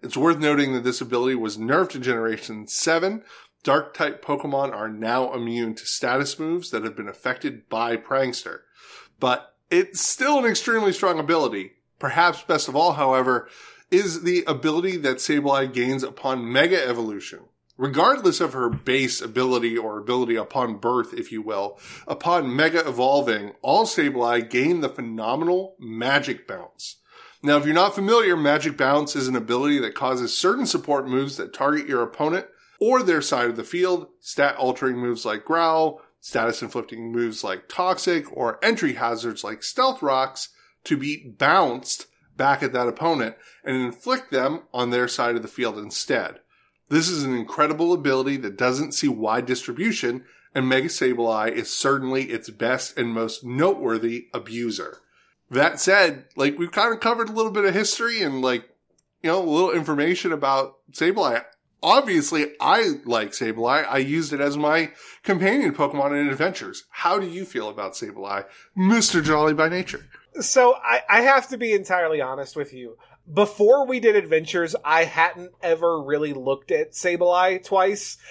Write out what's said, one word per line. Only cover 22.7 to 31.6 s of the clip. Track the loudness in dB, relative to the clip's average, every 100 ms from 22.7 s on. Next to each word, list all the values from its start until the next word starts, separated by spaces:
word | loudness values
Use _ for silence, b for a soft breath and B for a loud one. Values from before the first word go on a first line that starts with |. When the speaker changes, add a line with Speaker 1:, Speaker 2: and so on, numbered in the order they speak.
| 2 -2
Speaker 1:
Evolving, | 0 2 2 2 -2 -6 -6
all | 2 2
Sableye | 2 0 0 0 0 0 0
gain | 0 2 2
the | -2
phenomenal | -6 -10 -6 -4 -2 0 0 -2 -12
Magic | -12 -4 2 2 0 -6 -10
Bounce. | -14 -14 -16 -16 -16 b b b b
Now, | 2 2
if | 4
you're |
not | 4 2
familiar, | 2 2 4 4
Magic | 2 2 2 0 0
Bounce | 2 2 0
is | -4 -2
an | -2
ability | 0 0 2 0
that | -2
causes | -2 -2 -2 -2 0
certain | 0 0
support | -2 -2 0 -2 0
moves | -2 -2 -6
that | -10
target | -2